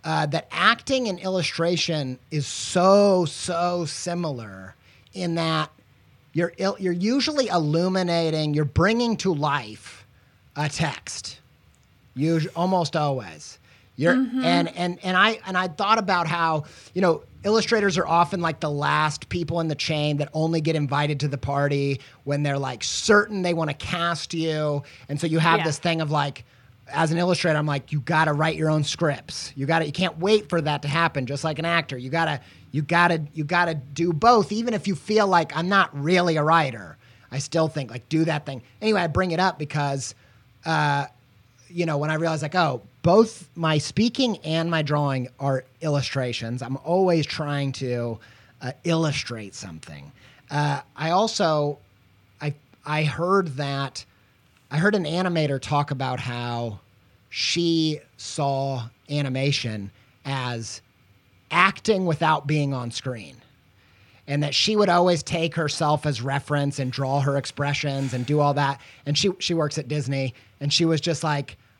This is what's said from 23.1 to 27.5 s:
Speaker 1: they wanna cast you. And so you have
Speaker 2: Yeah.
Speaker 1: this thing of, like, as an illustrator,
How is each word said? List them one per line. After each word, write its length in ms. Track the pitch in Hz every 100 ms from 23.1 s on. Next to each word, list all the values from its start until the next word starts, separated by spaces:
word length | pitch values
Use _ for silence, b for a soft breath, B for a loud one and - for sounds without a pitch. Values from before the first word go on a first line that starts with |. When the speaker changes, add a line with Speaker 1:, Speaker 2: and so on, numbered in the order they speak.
| 208 214 202
Speaker 1:
they 100 | 180
wanna 200 | 170 156
cast 600 | 135 - 180 170 165 -
you. 480 | 165 160 156 151 143 B B -
And 120 | 143
so 60 | 170
you 120 | 160
have 200 | 165 165
Speaker 2:
Yeah. 60 | 160
Speaker 1:
this 120 | 147
thing 240 | 180 165
of, 80 | 151
like, 340 | 151 143 - - b b _ -
as 200 | 143 160
an 60 | 165
illustrator, 400 | 180 170 175